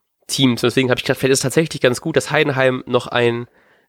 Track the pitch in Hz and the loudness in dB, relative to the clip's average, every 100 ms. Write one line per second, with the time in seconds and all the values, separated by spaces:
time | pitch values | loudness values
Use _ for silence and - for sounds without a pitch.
0 | _ _ - - 131 117 127 135 127 123 | _ _ -8 0 2 2 0 0 0 -2
1 | - 127 131 135 127 160 165 143 131 123 | -2 -2 2 0 0 0 -2 0 0 0
2 | 165 151 - 147 147 131 131 127 - 123 | -2 -2 0 0 0 2 0 0 -2 -2
3 | - 120 120 117 120 _ _ _ | 0 0 0 0 -8 _ _ _